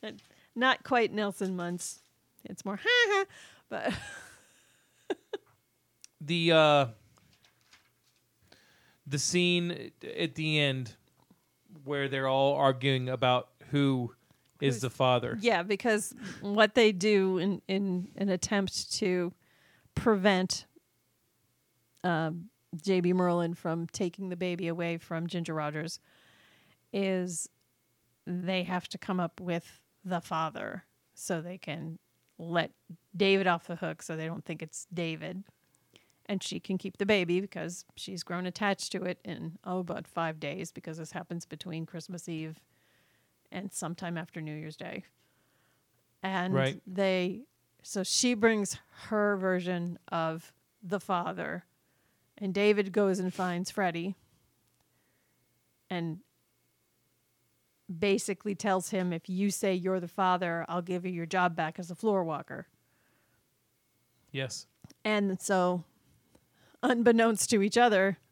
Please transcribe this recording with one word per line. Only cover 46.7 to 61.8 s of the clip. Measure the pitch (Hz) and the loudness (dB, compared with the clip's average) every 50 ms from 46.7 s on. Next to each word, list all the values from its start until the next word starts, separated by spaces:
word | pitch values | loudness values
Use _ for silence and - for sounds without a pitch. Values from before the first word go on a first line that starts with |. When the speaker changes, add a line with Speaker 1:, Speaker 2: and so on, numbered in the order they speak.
| 202 - - | 0 -4 -12
Speaker 1:
they, | 190 185 190 196 190 185 185 180 180 180 220 285 _ _ _ _ _ _ _ - | -10 -4 0 0 2 2 2 0 0 -2 -6 -12 _ _ _ _ _ _ _ -16
so | - - 202 180 | -8 -6 -6 -4
she | - - - - 247 247 | 0 0 2 2 2 2
brings | 208 226 226 220 208 202 - - - _ _ - - - - | 4 4 4 4 4 0 -2 -4 -10 _ _ -20 -18 -10 -4
her | 220 208 208 208 208 | 0 0 2 2 2
version | 185 190 185 185 180 170 180 180 175 170 175 170 - _ - | 2 0 0 0 0 0 -2 -2 -2 -4 -4 -6 -10 _ -6
of | 175 170 165 160 160 170 - - _ _ _ _ _ _ 214 | -4 -2 -2 -2 -4 -6 -12 -18 _ _ _ _ _ _ -8
the | 175 202 185 | -4 -4 -4
father, | - - 185 170 180 185 190 175 160 - - 180 - _ _ _ _ _ _ _ _ _ _ _ _ _ _ - | -2 -2 -2 -2 0 -4 -6 -6 -6 -6 -6 -8 -10 _ _ _ _ _ _ _ _ _ _ _ _ _ _ -6
and | 208 190 175 | -6 -4 0
David | 202 208 208 208 208 196 190 175 | 2 4 4 4 4 2 0 2
goes | 220 202 196 185 202 | 2 4 4 2 2
and | 185 180 - | 0 -4 -2
finds | - 185 180 175 175 190 - | -2 -2 -2 -2 -2 -4 -4
Freddie | - 214 196 175 165 165 170 202 190 _ _ _ _ _ _ _ _ _ _ _ _ _ _ _ _ _ _ _ _ _ _ _ _ _ _ _ _ _ _ _ _ _ _ - | -2 -2 -2 0 -2 -2 -6 -6 -8 _ _ _ _ _ _ _ _ _ _ _ _ _ _ _ _ _ _ _ _ _ _ _ _ _ _ _ _ _ _ _ _ _ _ -6
and | 185 175 170 165 156 190 - _ _ _ _ _ _ _ _ _ _ _ _ _ _ _ _ _ _ _ _ _ _ _ _ _ _ _ _ _ _ _ _ - 180 160 | -4 -4 -2 -4 -4 -8 -12 _ _ _ _ _ _ _ _ _ _ _ _ _ _ _ _ _ _ _ _ _ _ _ _ _ _ _ _ _ _ _ _ -14 -6 -2
basically | 208 202 196 - - - 190 - - 214 196 | 2 2 2 2 0 -2 -6 -4 -4 -6 -6
tells | - - 208 185 190 180 - | -2 0 2 2 2 0 -2
him, | 214 185 185 180 170 | -2 0 0 0 -2
"If | 165 - - | -4 -6 -6
you | 180 185 202 202 | -2 0 0 0
say | 185 - 208 190 185 | 0 0 0 0 0
you're | 185 175 185 185 185 | 0 0 0 -2 -2
the | 185 165 | -2 -6
father, | - 202 190 185 180 180 185 170 170 170 165 - | -2 0 2 2 4 2 2 -2 -2 -4 -4 -4
I'll | 165 180 170 | -4 -4 -4
give | 180 180 180 175 | -2 -4 -4 -4
you | 185 180 | -4 -6
your | 170 170 | -6 -6
job | 160 196 185 180 180 165 | -2 0 2 2 2 2
back | 170 160 156 - | 0 -4 -4 -4
as | - | -8